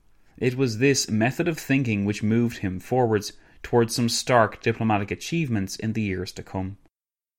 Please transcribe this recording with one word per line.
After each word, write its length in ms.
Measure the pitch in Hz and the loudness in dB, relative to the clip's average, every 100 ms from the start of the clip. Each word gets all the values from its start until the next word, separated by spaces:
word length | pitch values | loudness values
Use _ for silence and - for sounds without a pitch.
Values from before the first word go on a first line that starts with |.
| _ _ _ - | _ _ _ -4
It 180 | 123 127 | -2 0
was 220 | 135 107 | 0 2
this 320 | 139 127 - | 2 2 0
method 380 | 107 117 131 170 | 0 0 0 -4
of 100 | 156 | -4
thinking 460 | - 135 120 101 | 0 0 2 0
which 180 | 101 104 | 0 0
moved 360 | 107 113 117 - | 0 2 0 -2
him 200 | 98 92 | -6 -6
forwards 540 | - 127 120 107 - - - - | -2 0 2 2 -2 -12 -20 -18
towards 320 | - 120 117 | 0 2 2
some 140 | - 117 | 0 -2
stark 540 | - - 123 107 - | -2 4 4 4 2
diplomatic 480 | 117 110 110 104 101 | -2 0 0 0 -2
achievements 640 | 92 - 165 143 107 95 - | -6 -4 -2 0 -2 -2 -4
in 180 | 110 | -4
the 80 | 113 | -2
years 280 | 104 92 90 | -2 -4 -6
to 100 | - | -10
come. 340 | - 98 95 101 _ _ _ _ _ | -10 -8 -8 -10 _ _ _ _ _